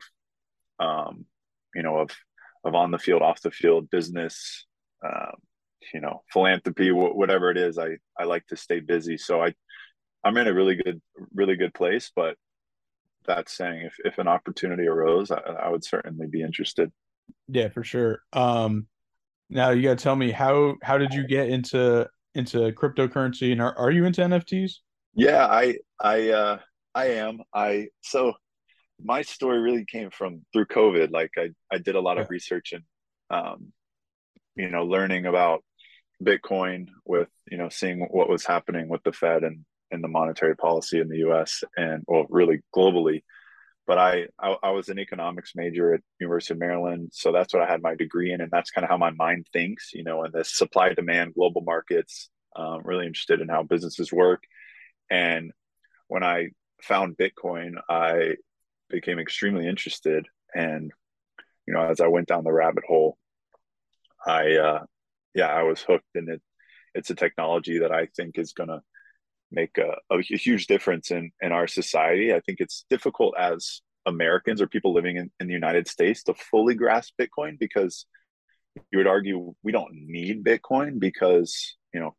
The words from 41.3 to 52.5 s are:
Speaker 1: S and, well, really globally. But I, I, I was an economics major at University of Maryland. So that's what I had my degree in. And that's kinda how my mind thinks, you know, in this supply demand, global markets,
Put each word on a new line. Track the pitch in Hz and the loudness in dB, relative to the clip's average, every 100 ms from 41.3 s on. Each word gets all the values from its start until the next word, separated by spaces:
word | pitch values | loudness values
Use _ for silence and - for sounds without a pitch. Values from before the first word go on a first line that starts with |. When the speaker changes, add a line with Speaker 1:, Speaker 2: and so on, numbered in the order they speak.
| 80 | 2
Speaker 1:
S | 80 - - - | 0 -6 -8 -6
and, | 82 80 - | -4 -4 0
well, | 82 76 | 0 2
really | 87 85 78 - | 4 4 2 0
globally. | 92 95 90 80 78 _ - - - _ _ - | 4 4 4 2 0 _ -20 -20 -20 _ _ 0
But | 92 | 4
I, | 90 90 87 - | 4 2 -4 -6
I, | 98 95 | -4 -2
I | 98 | -2
was | 98 92 | -2 -4
an | 98 | -10
economics | 98 92 85 87 - | -8 -8 -8 -8 -12
major | 87 85 85 85 82 | -8 -4 2 2 2
at | _ - | _ -10
University | 87 85 - | -4 -4 -4
of | 85 | -4
Maryland. | 87 87 87 87 85 | -2 -2 -4 -6 -10
So | - 85 | -2 0
that's | 87 92 | 2 2
what | 92 | 2
I | 87 | 2
had | 82 | 0
my | 82 80 | -2 -4
degree | 80 87 90 | -4 -2 -4
in. | 87 | -4
And | 82 | -2
that's | 87 - | -4 -2
kinda | - 87 | -4 0
how | 90 | 0
my | 85 | 0
mind | 80 82 87 82 | 0 -2 -2 -4
thinks, | 87 87 110 - | -4 -4 -6 -12
you | 87 82 | -12 -6
know, | 80 | -4
in | 80 | -4
this | 82 80 - | -4 -4 -2
supply | 92 98 92 | 2 4 2
demand, | 90 85 87 85 85 | 2 0 0 0 2
global | 90 87 | 2 0
markets, | 85 82 - 87 - - - _ _ | -2 -4 -2 -2 -2 -10 -20 _ _